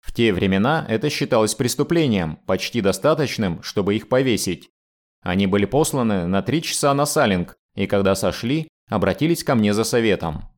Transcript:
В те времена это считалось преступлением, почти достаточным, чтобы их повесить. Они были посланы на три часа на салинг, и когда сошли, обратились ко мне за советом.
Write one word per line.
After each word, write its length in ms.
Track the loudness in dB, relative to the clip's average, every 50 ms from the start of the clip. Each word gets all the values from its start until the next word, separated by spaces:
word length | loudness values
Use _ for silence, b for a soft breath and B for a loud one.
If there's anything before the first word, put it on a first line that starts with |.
В 120 | _ -8
те 200 | -2 2 2 2
времена 520 | 4 2 2 2 2 2 2 2 0 0 -2 -2
это 220 | -4 -2 -2 -2
считалось 440 | -2 -2 -2 0 2 2 2 2 0
преступлением, 840 | -2 -2 -2 0 -2 -2 0 2 2 2 2 2 0 0 -2 -6 -10 _
почти 360 | -4 -4 -2 -4 -4 -4 0
достаточным, 800 | 0 0 0 2 0 0 0 2 -2 -4 -2 -2 -2 -2 -2 -4
чтобы 320 | -10 -6 -4 -2 0 0 -2
их 140 | -2 -2 0
повесить. 640 | 0 2 2 2 0 0 -2 -4 -6 -8 -10 _ _ _ _ _ _ _ _ _ _ _
Они 260 | _ -2 0 0 2
были 200 | 2 2 0 0
посланы 600 | 0 0 0 0 0 0 -2 0 0 0 0 -2
на 160 | 0 -2 -2
три 180 | -2 0 -2 -2
часа 320 | -4 -4 -6 0 0 0
на 140 | 2 2 0
салинг, 500 | 0 2 2 2 2 2 0 -2 -4 -10 _ _ _ _
и 100 | -6 -4
когда 300 | 0 0 2 2 2 2
сошли, 500 | 2 0 -2 -2 -2 -4 -2 -2 -2 -4 -6 _ _ _ _
обратились 560 | -2 0 0 0 0 0 2 0 0 0 0
ко 100 | 0 2
мне 200 | 2 2 2 2
за 100 | 0 0
советом. 640 | 0 0 2 2 2 2 2 -2 -6 -6 -8 -12 -16 _